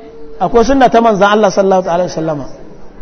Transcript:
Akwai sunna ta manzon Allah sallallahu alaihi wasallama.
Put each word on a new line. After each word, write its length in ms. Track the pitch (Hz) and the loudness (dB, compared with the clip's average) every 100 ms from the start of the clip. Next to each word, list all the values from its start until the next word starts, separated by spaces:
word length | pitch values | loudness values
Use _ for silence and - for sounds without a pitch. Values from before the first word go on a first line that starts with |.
| - - - - | -20 -16 -14 -6
Akwai 260 | 180 233 220 | 0 2 2
sunna 240 | 269 247 | 4 4
ta 100 | 233 | 4
manzon 260 | 233 202 202 | 2 2 2
Allah 220 | 214 208 | 2 0
sallallahu 380 | 202 196 185 180 | 2 2 2 0
alaihi 200 | 170 180 | -2 -2
wasallama. 360 | - 160 147 123 - - - - - | -4 -6 -6 -8 -14 -18 -18 -18 -12